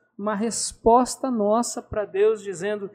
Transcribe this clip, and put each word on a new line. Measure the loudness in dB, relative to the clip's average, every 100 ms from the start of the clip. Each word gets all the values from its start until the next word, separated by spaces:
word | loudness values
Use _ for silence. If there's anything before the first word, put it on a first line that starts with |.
| _ -8
uma | -4 -2
resposta | -4 -4 -8 0 4 4 4 -4 -4
nossa | 0 2 2 0 -8
pra | -8 -6
Deus | -4 2 2 2
dizendo, | -6 -6 -4 -4 -8